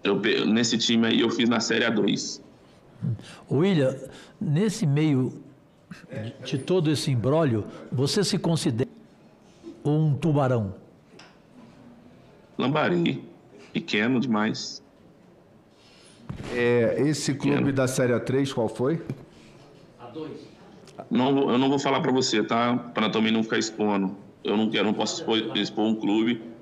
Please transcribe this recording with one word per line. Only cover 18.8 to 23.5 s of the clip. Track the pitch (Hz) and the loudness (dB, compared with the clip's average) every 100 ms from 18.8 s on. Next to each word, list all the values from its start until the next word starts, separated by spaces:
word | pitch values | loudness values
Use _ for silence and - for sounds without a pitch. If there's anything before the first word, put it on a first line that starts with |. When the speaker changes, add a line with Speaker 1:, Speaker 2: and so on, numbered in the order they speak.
| 127 165 - - - - - - - - - - - 160 156 117 - - - - - - - | -2 -2 -6 -12 -14 -20 -20 -20 -20 -20 -20 -20 -16 -12 -12 -12 -18 -20 -20 -20 -20 -18 -2
Speaker 1:
Não | - 131 | 0 2
vou, | 139 139 | 2 4
eu | 120 | 4
não | 135 | 4
vou | 139 | 2
falar | 139 - | 2 0
pra | 135 | 2
você, | 131 127 110 | 0 2 0
tá? | - 117 120 123 - | 2 2 2 0 -2
Pra | - 107 | -2 0
também | 113 110 | 2 2
não | 113 | 2
ficar | 110 | 0